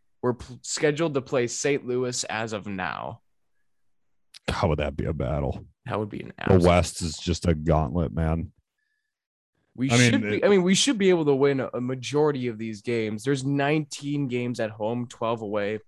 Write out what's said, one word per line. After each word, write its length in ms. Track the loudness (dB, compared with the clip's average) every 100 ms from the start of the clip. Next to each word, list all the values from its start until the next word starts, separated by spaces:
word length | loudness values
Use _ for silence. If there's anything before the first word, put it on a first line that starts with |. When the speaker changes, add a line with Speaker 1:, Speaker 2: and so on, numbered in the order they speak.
| _ _
Speaker 1:
We're 120 | -4
p-, 260 | -4 -8 -16
scheduled 520 | -10 0 0 2 -2
to 80 | -2
play 260 | -2 0 0
Saint 400 | -2 -2 -2 -2
Louis 380 | -2 -2 -4 -6
as 260 | -4 -4
of 160 | -6 -6
now. 540 | -6 -6 -6 -8 -12 _ _ _ _ _ _ _ _ _ _ _ -10 -6
Speaker 2:
How 180 | -2 0
would 120 | 0
that 180 | -2 -4
be 80 | -4
a 80 |
battle? 520 | -4 -4 -2 -2 -6 -12 _ -8
Speaker 1:
That 140 | -6
would 100 | -6
be 120 | -8
an 120 | -14 -4
Speaker 2:
The 60 |
Speaker 1:
absolute 200 | 4 6
Speaker 2:
West 380 | 8 6 4 -2
is 160 | -6 -4
just 280 | -2 0 2
a 80 |
gauntlet, 600 | 0 2 2 2 -2 -2
man. 380 | -2 -2 -2 -4 -12 _ _ _ _ _ _ _ _ _ _ _ -4
Speaker 1:
We 140 | 2
Speaker 2:
I 60 | 6
mean, 140 | 6
Speaker 1:
should 100 | 6
be, 160 | 2 2
Speaker 2:
it 80 | 4
Speaker 1:
I 20 |
mean, 160 | 4
we 120 | 6 4
should 220 | 2 2
be 120 | 4
able 160 | 4 4
to 100 | 4
win 240 | 4 2
a, 100 | -2
a 80 | -4
majority 640 | -6 -6 -2 0 2 0 -4
of 100 | -6
these 240 | -8 -8
games. 420 | -4 -2 -2 -4
There's 200 | -2 -2
nineteen 840 | -2 0 0 0 -2 -8 -4 -4 -2
games 320 | -2 -4 -4
at 100 | -6
home, 380 | -4 -4 -4 -6
twelve 340 | -6 -4 -4
away. 380 | -4 -4 -2 -6